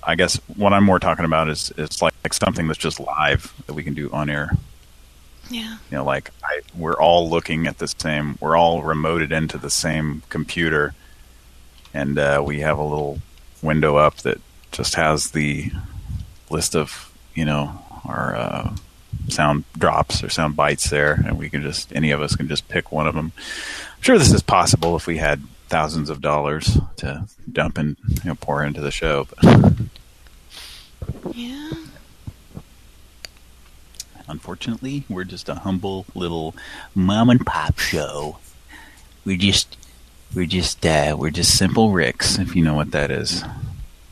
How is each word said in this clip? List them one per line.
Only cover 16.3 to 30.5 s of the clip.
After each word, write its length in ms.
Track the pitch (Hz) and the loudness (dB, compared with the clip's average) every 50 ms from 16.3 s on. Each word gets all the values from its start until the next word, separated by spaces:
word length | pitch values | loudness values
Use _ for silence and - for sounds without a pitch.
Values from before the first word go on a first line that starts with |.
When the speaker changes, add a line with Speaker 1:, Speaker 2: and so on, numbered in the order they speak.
| - - - - | -18 -20 -10 -6
Speaker 1:
list 240 | 80 78 - - - | -4 -4 -2 0 0
of, 380 | 82 76 - - - - - - - - - - | 0 0 -2 -6 -14 -16 -20 -20 -20 -20 -10 -6
you 100 | 82 80 | -2 0
know, 340 | 76 73 73 71 73 82 - - - - - - | 0 0 0 -2 -4 -6 -12 -16 -18 -18 -14 -12
our, 280 | - - - - - - | -8 -6 -4 -4 -4 -4
uh, 400 | 117 123 - - 127 - - 104 - - - - - - - - - - - | -4 -4 -4 -4 -4 -4 -6 -6 -8 -12 -14 -20 -20 -16 -12 -10 -8 -6 -4
sound 360 | - - 76 73 73 73 - - - 80 | 0 2 2 2 2 0 -2 -6 -4 0
drops 440 | 82 82 - - 78 - - - - | 2 2 2 2 0 0 -2 -4 -4
or 60 | - | -2
sound 260 | - - 80 76 73 | -2 -2 -2 0 0
bites 320 | 76 73 73 76 73 - - | 2 2 2 2 0 -2 0
there, 220 | 73 73 73 73 76 76 80 | 2 2 2 4 4 2 0
and 120 | 78 - 80 | 0 -2 -4
we 120 | 78 73 | -4 -6
can 100 | 73 71 73 | -6 -6 -4
just, 320 | 76 76 - - - - | -4 -6 -8 -8 -6 -4
any 160 | 73 78 76 | 0 0 2
of 100 | 73 73 73 | 0 0 0
us 140 | 73 - | -2 -2
can 120 | - 73 71 | -2 -2 -4
just 180 | - - - - | -4 -4 -6 -4
pick 220 | - 87 - - | -4 -6 -4 -4
one 160 | 80 78 76 | -2 -2 -2
of 80 | 78 - | 0 -2
them. 180 | 78 78 80 - | -2 -4 -6 -8
I'm 640 | - - - - - - - - - - - - - - | -10 -12 -12 -12 -10 -10 -12 -12 -12 -14 -16 -12 -2 4
sure 160 | - 262 208 | 6 6 8
this 140 | 135 - - | 8 8 6
is 100 | 98 - | 6 4
possible 540 | - 104 92 85 - - - 82 85 85 | 4 4 4 4 4 2 2 2 2 0
if 100 | 78 - | 0 -2
we 120 | - 82 78 | -2 -2 0
had 240 | 80 73 76 71 69 - - - - - | 2 0 0 0 -4 -10 -20 -20 -8 -2
thousands 400 | 85 80 78 76 78 80 73 73 | 0 0 0 0 -2 -4 -4 -4
of 100 | 78 69 69 | -6 -4 -2
dollars 560 | 76 73 73 71 73 73 80 - - 113 - - - - | 0 0 2 0 0 -2 -2 0 2 2 2 2 0 -4
to 300 | - - 73 71 - 104 - _ - - - | -6 -6 -6 -6 -6 -10 -12 _ -18 -14 -6
dump 260 | - - - 82 80 85 | -2 -2 0 0 0 -2
and, 180 | 76 76 71 - - - | -2 -2 -4 -4 -2 -2
you 120 | 80 - - 92 | -2 -2 -2 -4
know, 40 | 78 | -6
pour 300 | - - - 71 71 73 | -6 -4 -4 -2 -2 -2
into 160 | 73 73 76 | -2 -4 -4
the 100 | 73 71 | -6 -6
show. 360 | - - 82 80 73 69 69 - - - - | -4 -2 0 0 0 0 -2 -4 -2 4 6
But 320 | - - - - - - - - - - - - - - - - - - - - - | 8 10 10 8 8 6 4 0 -6 -8 -14 -20 -20 -20 -20 -20 -20 -20 -20 -20 -20